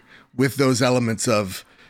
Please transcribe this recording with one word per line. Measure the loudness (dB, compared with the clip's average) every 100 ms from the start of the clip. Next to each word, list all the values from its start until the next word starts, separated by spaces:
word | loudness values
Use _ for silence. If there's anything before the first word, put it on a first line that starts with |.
| -6 -20 _ -2
with | -2 2
those | 0 2
elements | 2 2 0 -2 0
of, | 0 0 -8 -16 _ -20